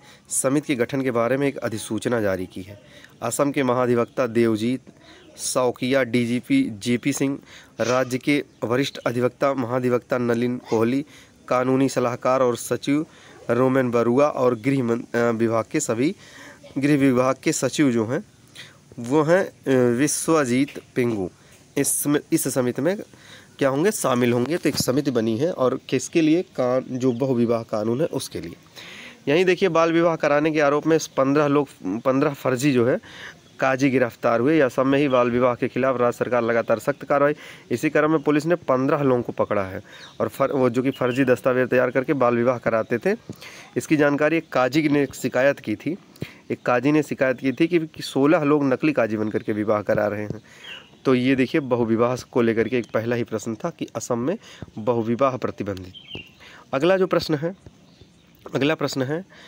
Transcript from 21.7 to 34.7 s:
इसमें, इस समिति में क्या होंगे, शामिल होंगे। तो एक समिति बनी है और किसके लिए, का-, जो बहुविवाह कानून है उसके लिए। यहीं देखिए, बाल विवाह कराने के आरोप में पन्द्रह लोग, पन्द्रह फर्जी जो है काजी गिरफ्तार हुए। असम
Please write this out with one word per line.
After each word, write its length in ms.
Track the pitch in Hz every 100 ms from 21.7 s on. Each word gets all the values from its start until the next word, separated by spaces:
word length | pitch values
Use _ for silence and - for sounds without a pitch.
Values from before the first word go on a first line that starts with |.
| 143
इसमें, 420 | 139 - 147 147 -
इस 160 | 160 139
समिति 340 | 135 123 120
में 160 | 151 214 - - - - - -
क्या 100 | 139
होंगे, 220 | 135 202
शामिल 420 | 208 135 123 120
होंगे। 240 | 120 127 170
तो 120 | 156
एक 60 | -
समिति 360 | - 131 143
बनी 260 | 120 110 110
है 140 | 165
और 280 | - 127 131 -
किसके 320 | 131 - 170
लिए, 200 | 156 170
का-, 420 | 185 - 123 127 -
जो 240 | 127 131
बहुविवाह 520 | 117 135 120 117 117
कानून 380 | 113 107 110 120
है 60 | 170
उसके 340 | 135 - 90
लिए। 140 | 82 - - - - - - - -
यहीं 180 | 160 185
देखिए, 240 | 175 190
बाल 240 | 160 165
विवाह 220 | 165 170 160
कराने 360 | 151 147 160
के 100 | 156
आरोप 260 | 143 147 147
में 120 | 160 - -
पन्द्रह 300 | 135 147 147
लोग, 200 | 143 139 -
पन्द्रह 500 | 92 110 135 131 147
फर्जी 400 | 143 131 127 147
जो 120 | 123 117
है 140 | 185 - - - - - -
काजी 300 | 135 131 139
गिरफ्तार 500 | 123 120 - 123 117
हुए। 200 | 131 160
असम 280 | 127